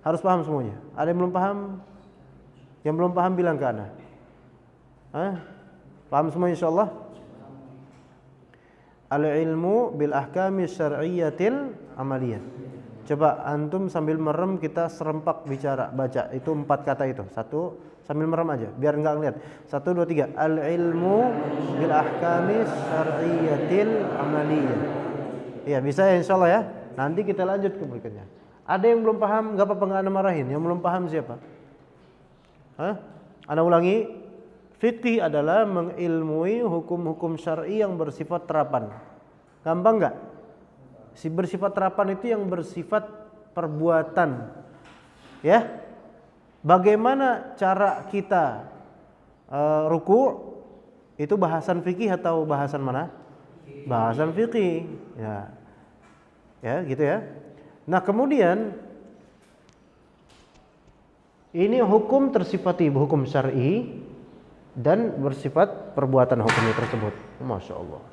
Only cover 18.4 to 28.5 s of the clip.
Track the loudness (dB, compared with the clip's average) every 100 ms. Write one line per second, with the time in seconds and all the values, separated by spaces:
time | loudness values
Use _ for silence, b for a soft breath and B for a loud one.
18.4 | 0 -4 -6 0 0 2 0 0 -2 -4
19.4 | B B -8 -4 -2 0 2 2 0 0
20.4 | 0 2 0 0 0 2 4 4 4 0
21.4 | -4 -4 -4 -2 2 2 2 -2 0 2
22.4 | 2 2 0 -2 -2 -2 0 0 0 2
23.4 | 2 0 2 2 4 0 0 -2 0 0
24.4 | 2 2 2 0 -2 -4 -6 -6 -8 -10
25.4 | -12 -10 -2 0 2 4 6 6 4 4
26.4 | 6 4 2 -10 -12 -4 -2 0 -2 -2
27.4 | 0 0 -2 -4 -10 -10 -12 -14 -18 B
28.4 | B